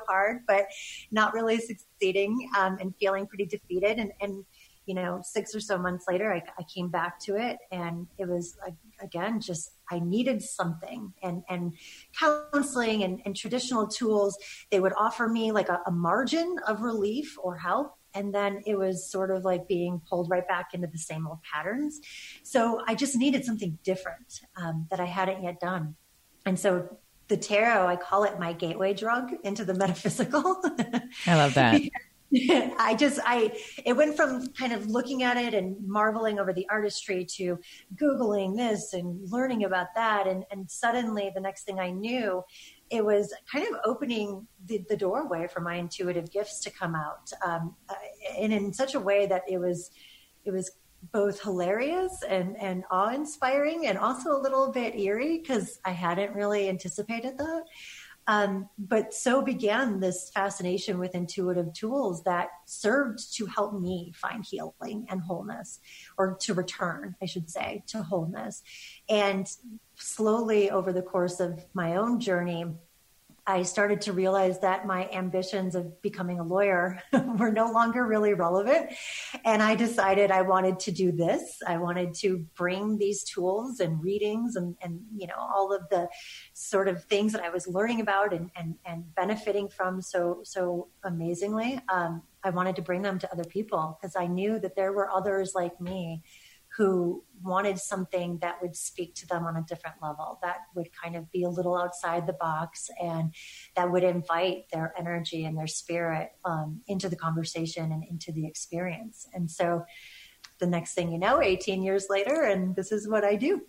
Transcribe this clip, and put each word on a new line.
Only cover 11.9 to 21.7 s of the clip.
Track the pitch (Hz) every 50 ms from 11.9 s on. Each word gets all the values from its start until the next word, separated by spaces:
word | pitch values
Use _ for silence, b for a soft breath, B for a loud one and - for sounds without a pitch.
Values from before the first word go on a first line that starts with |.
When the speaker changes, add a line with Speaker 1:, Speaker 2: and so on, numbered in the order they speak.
| B B B B B -
Speaker 1:
counseling | 320 302 302 302 302 - - 294 285 277 254 254 233 226 220 214 196
and, | 180 185 - -
and | 202 196
traditional | - - 208 233 254 247 254 254 226 208
tools, | 214 - - 247 220 214 208 202 196 196 - B B B B B B
they | 208 190
would | 185 190 185
offer | - 214 233 226 - 240
me, | 226 226 226 220 220
like, | 214 208 185 -
a, | 175 - -
a | 196
margin | 175 170 170 165 185 226 269 - 302 330 339 349 359 - -
of | 214 214 202
relief | 226 240 226 214 196 208 220 277 294 - - -
or | - 180 175
help. | 160 165 175 190 240 294 294 - _ _ _ -
And | 202 202 202 196
then | 202 202 202 196 202 202
it | 208 214
was | 196 190 190 190 170 - -
sort | - 190 190 190
of | 190 185 180
like | 190 185 175 180
being | - 190 175 175 175 180 170 - -
pulled | 190 175 175 165
right | 185 180 180
back | 180 185 175 185 - -
into | 180 175
the | 160 160
same | 160 - - 156 156 160
old | 151 165 160 -
patterns. | - - 151 156 185